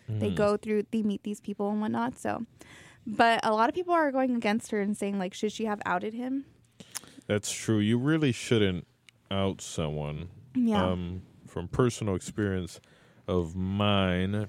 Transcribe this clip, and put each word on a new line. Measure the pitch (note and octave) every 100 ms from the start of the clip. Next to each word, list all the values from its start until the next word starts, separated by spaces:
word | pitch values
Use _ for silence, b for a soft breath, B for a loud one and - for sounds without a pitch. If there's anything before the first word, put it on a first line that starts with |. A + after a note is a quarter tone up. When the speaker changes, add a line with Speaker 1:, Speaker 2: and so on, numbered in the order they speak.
| -
Speaker 1:
they | A2 G#3
Speaker 2:
Mm. | F3+
Speaker 1:
go | G#3 G#3
through, | G#3+ G#3+ -
they | A3+
meet | G#3 G3+
these | G#3 G#3
people | - G3+ G3+
and | G#3+
whatnot, | G#3+ A#3 A#3+ -
so. | - - A#3 - B B B B -
But | G#3+ A#3 A3+
a | A3+
lot | G#3+ A#3+
of | E4+
people | F4
are | E4+ D4
going | C4 C4 A#3+
against | A3+ A3+ -
her | G#3+
and | G3+ G#3
saying, | G3+ G3+
like, | F#3 -
should | G#3
she | - A3
have | G#3 F#3
outed | F3+ G#3+ A3+
him? | B3+ C4+ C4+ _ _ - B B B B B
Speaker 2:
That's | G#2 -
true. | - - G#2+
You | G#2 A#2+
really | C#3 D#3+ D3
shouldn't | - - A#2 G2 F2+ - _ _ _ -
out | G2 G2 -
someone. | - - D#2 D2+ D2 D2+ F2 - - B3+
Speaker 1:
Yeah. | A#3 G3+
Speaker 2:
Um, | F#2 F2+ F2 F#2 - - -
from | F2 F2
personal | - B2 - G#2+ F2+
experience | - - G2+ F#2+ E2+ - - b b b b
of | F#2 E2 F#2
mine, | F#2 G2+ G#2 G2 F#2+ F2+ F#2+ G#2